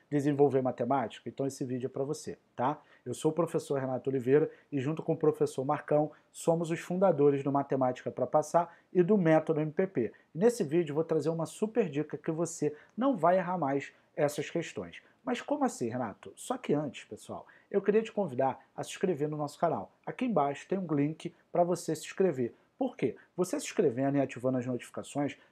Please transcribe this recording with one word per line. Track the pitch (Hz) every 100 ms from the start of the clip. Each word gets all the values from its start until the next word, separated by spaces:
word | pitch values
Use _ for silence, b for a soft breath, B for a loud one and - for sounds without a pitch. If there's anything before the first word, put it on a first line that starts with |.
| _
desenvolver | 147 139 139 143 131
matemática? | 127 120 120 139 110 - -
Então | 120 139
esse | 131 135
vídeo | 127 123
é |
pra | - 139
você, | 147 - 87 _ -
tá? | 123 196 b b -
Eu |
sou | 120 160
o |
professor | 156 165 160 - 139
Renato | 131 127 135
Oliveira | 135 120 143 156 B B
e | 143
junto | 131 156
com | -
o | 160
professor | 156 151 143 - 131
Marcão, | 147 - 147 151 B B
somos | - - 165 165
os | 165
fundadores | - 180 196 147 143 139
do | 139
Matemática | 139 135 139 127 123 -
pra | 123 127
Passar | 156 151 170 175 B B
e | 185
do | 175 214
Método | 165 156 156 151
M | 156
P | 151 185
P. | - 107 b b
E | 156
nesse | 220 156
vídeo | - 165 160
eu | 143
vou |
trazer | 160 160 147
uma | 165 156
super | - 214 226 190
dica | 143 151 143
que | -
você | 160 165 - 147 147 B -
não | 262 226
vai | 170 185
errar | 175 185
mais | 139 139 - b b -
essas | 147 - 143
questões. | 170 156 - 87 - b b -
Mas | 240
como | - 294 262
assim, | - 120
Renato? | 123 117 95 - -
Só | - -
que | -
antes, | 147 147 - -
pessoal, | 107 - 104 b b b
eu | 202
queria | 202 208
te | 220
convidar | - 185 127 131 117 B -
a |
se | 143
inscrever | - 190 156 151
no | 151
nosso | 147 -
canal. | 170 131 - _ -
Aqui | - 254
embaixo | 185 143 143 -
tem | 185
um | 180
link | 147 143 156 170 b b
pra | 165
você | 175 170 - 156
se | -
inscrever. | - 190 135 117 b b _
Por | 254 -
quê? | 131 B B -
Você | 180 294
se | -
inscrevendo | - 165 120 139 139
e |
ativando | 135 - 127 131
as | 127
notificações, | 123 - - 101 143 143 - b